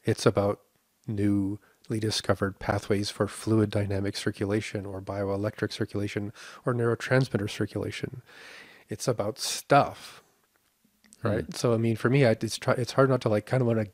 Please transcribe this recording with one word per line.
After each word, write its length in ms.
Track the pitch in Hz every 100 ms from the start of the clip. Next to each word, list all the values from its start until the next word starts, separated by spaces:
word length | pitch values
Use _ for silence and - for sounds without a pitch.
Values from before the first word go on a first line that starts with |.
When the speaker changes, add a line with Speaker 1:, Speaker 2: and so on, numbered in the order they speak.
Speaker 1:
It's 220 | - 104 117
about 340 | 101 101 - _ _ _ _ -
newly 520 | 101 104 101 98 104 _ _ - 113
discovered 600 | 110 - - 98 98 -
pathways 500 | - 101 - 101 101
for 180 | - 101
fluid 440 | - - 110 104
dynamic 480 | 107 101 98 98 -
circulation 680 | - - 98 107 - 107
or 160 | 98 95
bioelectric 720 | 95 98 98 98 107 - 107
circulation 640 | - 107 104 101 107 101 - - - 131
or 80 |
neurotransmitter 760 | 120 117 113 - 131 127 107 107
circulation. 720 | - 104 101 101 - - 123 - - - - - - -
It's 180 | 110 -
about 300 | 113 104 -
stuff, 840 | - - - 139 117 - - - _ _ _ _ _ _ _ _ _ -
right? 240 | 107 107 76
Speaker 2:
Hmm. 60 |
Speaker 1:
So, 200 | - 127
I 60 | 113
mean, 180 | 117 110
for 140 | 120
me, 160 | 139 123
I, 60 |
it's 260 | 110 110 -
try-, 160 | -
it's 180 | 127 120
hard 160 | - 135
not 140 | 123
to, 80 | 117
like, 160 | 104 -
kinda 180 | 131
wanna 220 | 117 113 104